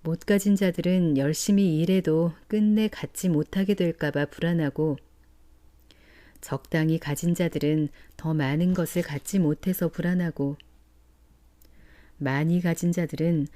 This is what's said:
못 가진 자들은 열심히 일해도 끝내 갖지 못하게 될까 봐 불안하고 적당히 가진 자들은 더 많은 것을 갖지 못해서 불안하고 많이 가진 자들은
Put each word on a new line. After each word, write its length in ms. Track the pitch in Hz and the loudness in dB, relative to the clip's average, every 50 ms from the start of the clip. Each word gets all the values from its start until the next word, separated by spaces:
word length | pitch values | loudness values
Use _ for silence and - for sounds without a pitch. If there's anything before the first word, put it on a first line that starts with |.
| - | -4
못 180 | 160 165 - | -6 -6 -6
가진 340 | - - 202 202 - 208 202 | 0 0 0 2 4 2 2
자들은 600 | 190 202 185 175 - 160 180 185 185 175 160 147 | 4 2 0 0 0 0 2 2 4 4 4 2
열심히 600 | 135 135 147 156 - - - 202 196 196 185 156 156 | 2 2 0 0 -2 0 2 2 4 4 2 2 2
일해도 520 | 165 175 185 190 180 160 156 160 170 170 160 - - | 2 2 2 2 2 2 2 2 2 0 -2 -6 -8
끝내 400 | _ 214 214 214 214 208 220 220 | _ 0 2 2 4 4 2 2
갖지 400 | 214 - - - - - - - | 0 -2 -6 -10 -10 -8 -4 0
못하게 460 | 185 165 147 151 - - 190 196 190 208 | 2 2 2 0 0 -2 -2 0 0 2
될까 360 | - 180 170 165 - 156 147 | 2 0 -2 0 -2 -4 -2
봐 160 | 143 143 147 | 0 -2 -2
불안하고 720 | 147 - - 170 170 175 170 156 139 - - 156 160 143 - - _ _ _ - _ - _ - - - _ - - _ - _ _ - _ - - - - - - _ - | -2 -4 -4 -2 0 0 0 0 -2 -2 -2 -2 -2 -2 -4 -10 _ _ _ -20 _ -20 _ -20 -20 -20 _ -20 -20 _ -20 _ _ -20 _ -20 -20 -20 -20 -20 -20 _ -20
적당히 580 | - - 139 135 - - - 160 156 160 160 | -8 -8 -8 -8 -6 -2 -2 0 2 2 0
가진 380 | 165 - 147 143 - - 175 170 | -2 -2 -6 -6 -2 0 -2 0
자들은 540 | - 175 165 - 147 139 147 156 156 151 147 - - - - - | 0 -2 -2 -2 -2 0 0 2 0 0 -2 -6 -14 -20 -20 -20
더 180 | - - 160 160 | -8 -4 -2 -2
많은 400 | 151 143 131 143 156 175 180 185 | 0 0 0 0 0 0 0 0
것을 280 | 180 165 160 - 175 | 0 -2 -2 -2 -4
갖지 380 | 170 - 143 139 - - - 196 | -4 -4 -8 -10 -8 -2 0 0
못해서 500 | 175 147 151 - - 190 185 - 175 160 | 2 2 0 -2 -2 -4 -2 -2 -2 -4
불안하고 680 | - - 160 175 180 180 175 165 147 - 139 139 143 - - - - - _ _ _ - _ - _ _ - _ - _ _ - _ _ - - - - - - - - - - - | -2 -2 -2 -2 0 0 -2 -2 -2 -4 -4 -4 -4 -8 -14 -20 -20 -20 _ _ _ -20 _ -20 _ _ -20 _ -20 _ _ -20 _ _ -20 -20 -20 -20 -20 -20 -20 -20 -20 -20 -10
많이 460 | - 143 131 135 143 156 165 170 175 | -6 -4 -2 0 0 0 0 0 0
가진 320 | 175 175 165 - - 175 170 | 0 0 -2 0 0 0 0
자들은 540 | 185 170 147 - - 156 170 170 156 143 156 - | 0 -2 -4 -4 -2 0 0 2 0 -2 -4 -8